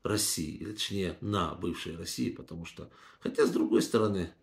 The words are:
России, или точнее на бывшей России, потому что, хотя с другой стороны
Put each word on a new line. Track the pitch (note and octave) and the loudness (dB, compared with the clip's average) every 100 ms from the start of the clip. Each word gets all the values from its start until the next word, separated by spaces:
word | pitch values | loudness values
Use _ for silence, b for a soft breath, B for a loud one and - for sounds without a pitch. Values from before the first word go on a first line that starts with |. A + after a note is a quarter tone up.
России, | - G#2 - - D#2 - | 0 0 0 0 -4 -6
или | G2+ | -8
точнее | G#2+ - G2 F2+ D#2 | -6 -4 0 -2 -2
на | G2+ G2+ D#2+ | 0 2 0
бывшей | E2 F2 E2+ - E2+ | -2 -4 -4 -8 -8
России, | E2+ - B2 | -8 -4 -4
потому | - - E2 | -4 -10 -10
что, | E2+ - D#2 B B B | -10 -12 -16 B B B
хотя | - - C#3+ | -6 2 4
с | |
другой | - - A2 | 4 4 4
стороны | - A#2 G#2+ G2 E2+ - | 4 4 4 2 -2 -6